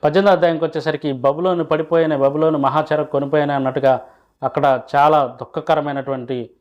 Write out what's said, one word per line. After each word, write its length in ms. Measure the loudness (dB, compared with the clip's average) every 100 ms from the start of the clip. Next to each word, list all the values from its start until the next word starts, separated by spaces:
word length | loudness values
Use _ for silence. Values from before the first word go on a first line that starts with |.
పద్దెనిమిదో 320 | 2 2 4 4
అధ్యాయంకి 280 | 2 0
వచ్చేసరికి 480 | -2 -4 -4 -4 -4
బబులోను 520 | -2 -2 0 -2 -2
పడిపోయిన, 520 | 0 -2 0 0 2 2
బబులోను 420 | 0 2 0 2
మహాచెరకు 520 | 0 0 0 -2 -2
కొనిపోయిన 420 | -2 0 0 0
అన్నట్టుగా 480 | -2 -2 0 2 0 -2 _ _ _
అక్కడ 380 | -6 0 2 0 0 2
చాలా 300 | 4 4 0
దుఃఖకరమైనటువంటి 1200 | -6 -10 -10 -2 0 0 -6 -6 -6 -6 -8 -8 _